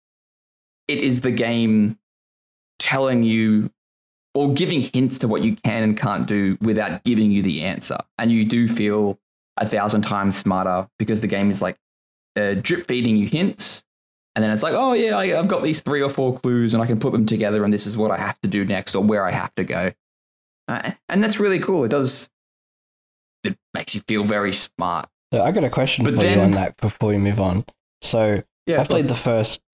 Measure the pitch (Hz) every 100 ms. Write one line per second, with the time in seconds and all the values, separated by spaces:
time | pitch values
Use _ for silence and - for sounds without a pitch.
0 | _ _ _ _ _ _ _ _ - 143
1 | 135 123 127 110 117 117 113 107 104 110
2 | _ _ _ _ _ _ _ _ - 135
3 | 135 123 113 113 110 107 - - _ _
4 | _ _ _ 139 143 131 180 165 113 127
5 | 127 - 117 98 113 107 - 107 110 107
6 | 120 92 - 104 98 95 113 110 101 82
7 | 120 110 107 101 95 76 87 - - -
8 | - - 117 113 107 117 113 117 104 107
9 | 101 98 _ _ _ - 107 110 104 110
10 | 101 101 98 95 101 92 95 92 95 _
11 | 110 110 110 98 101 101 92 - _ _
12 | _ _ _ - 101 98 - 175 - 127
13 | 117 110 104 151 190 - - - - _
14 | _ _ _ - 110 107 160 - 262 233
15 | 226 202 190 160 180 185 156 - - 143
16 | 139 139 131 127 127 120 117 113 117 110
17 | 170 - 107 107 104 104 104 104 104 107
18 | 107 98 98 - 98 101 95 95 - 98
19 | 104 104 95 87 92 - 95 87 92 -
20 | _ _ _ _ _ _ - 123 - -
21 | - 196 214 214 208 233 - 185 117 143
22 | 127 - - _ _ _ _ _ _ _
23 | _ _ _ _ 104 - _ 87 - 101
24 | - 107 104 104 101 95 - - 90 85
25 | - _ _ 113 120 196 135 - 131 -
26 | 113 - 95 98 95 95 95 - 107 -
27 | 107 101 101 104 95 90 - _ _ _
28 | - 113 107 104 - _ - 156 143 170
29 | 139 120 127 113 110 - -